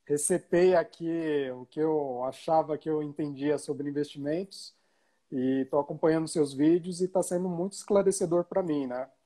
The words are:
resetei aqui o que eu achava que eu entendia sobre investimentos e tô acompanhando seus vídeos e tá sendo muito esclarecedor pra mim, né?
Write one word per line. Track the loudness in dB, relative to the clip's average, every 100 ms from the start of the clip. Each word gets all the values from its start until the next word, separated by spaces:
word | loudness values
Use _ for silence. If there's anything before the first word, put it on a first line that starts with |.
| -2
resetei | 0 2 0 2 4 6 6
aqui | 2 -4 -4 -2 0 0 -2
o | -6 -8
que | -2
eu | 0 0 -2 -4
achava | -6 -4 0 2 2 -2
que | -2
eu | -2
entendia | -2 -4 -6 -2 0 0
sobre | -2 -6 -4
investimentos | -4 -4 -6 -4 -4 -6 -12 -20 _ _ _ _ _ -10
e | -4 0 0 0
tô | 0
acompanhando | -2 0 2 2 0
seus | 0 0
vídeos | 2 4 4 0 -4
e | -2
tá | 0
sendo | 0 -2 -2
muito | -4 -4
esclarecedor | -6 0 2 4 2 2 0
pra | 0 -2
mim, | 0 -2 -2
né? | -6 -8 _